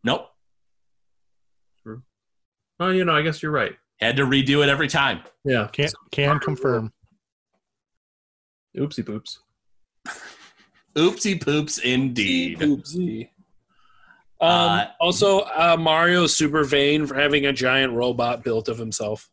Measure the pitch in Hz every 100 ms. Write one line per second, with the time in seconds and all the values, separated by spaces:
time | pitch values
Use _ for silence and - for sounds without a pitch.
0 | 226 - - _ _ _ _ _ _ _
1 | _ _ _ _ _ _ _ _ 110 113
2 | _ _ _ _ _ _ _ _ 180 185
3 | 175 151 160 156 156 147 104 - _ _
4 | 110 135 135 135 135 143 143 139 147 156
5 | 139 92 - _ 143 123 107 - 147 -
6 | _ - 143 147 - 127 139 117 110 _
7 | _ _ _ _ _ _ _ _ _ _
8 | _ _ _ _ _ _ _ - 143 -
9 | - 107 - - _ _ _ _ _ _
10 | - - - - - _ _ _ _ 147
11 | 175 - 214 180 - 147 151 - 123 127
12 | 135 120 95 87 87 85 147 139 143 175
13 | 180 110 113 _ _ _ _ _ _ _
14 | _ _ _ _ 165 175 170 101 104 -
15 | 170 180 202 196 208 143 170 165 160 156
16 | 175 180 160 - 151 156 139 139 143 151
17 | 147 135 143 147 139 131 127 135 131 117
18 | 123 120 117 120 123 113 110 117 113 -
19 | 107 107 -